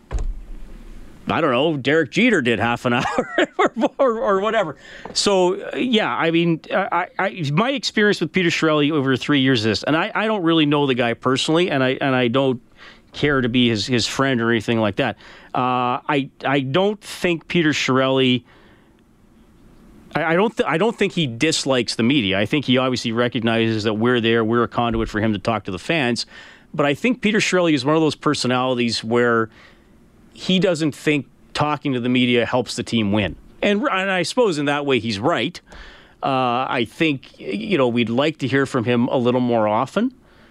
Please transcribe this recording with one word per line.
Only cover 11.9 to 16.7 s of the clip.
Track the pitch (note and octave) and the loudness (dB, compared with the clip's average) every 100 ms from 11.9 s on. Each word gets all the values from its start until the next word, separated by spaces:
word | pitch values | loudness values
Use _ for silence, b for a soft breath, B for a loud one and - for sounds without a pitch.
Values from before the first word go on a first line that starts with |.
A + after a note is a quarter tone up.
| C3 | 0
and | C#3 B2+ | 0 0
I | B2 | 2
don't | C3 C3+ B2 _ B B B B | 2 0 -2 _ B B B B
care | - D3 C3+ | -4 0 0
to | A#2+ | 0
be | B2 A#2+ | 2 2
his, | G#2+ A2+ | 0 0
his | A#2+ - | -2 -2
friend | - C3+ A#2+ | -2 0 2
or | A#2 | 2
anything | A#2 - A2+ | 0 0 0
like | G#2 G2 | 0 0
that. | B2+ - B B B | -4 -4 B B B
Uh, | C#3 B2+ B2+ B2 C3 - | -4 -2 0 -2 -2 -2
I, | D3 - - | -2 -4 -6
I | C3+ C#3+ | -2 -2
don't | C3 | 0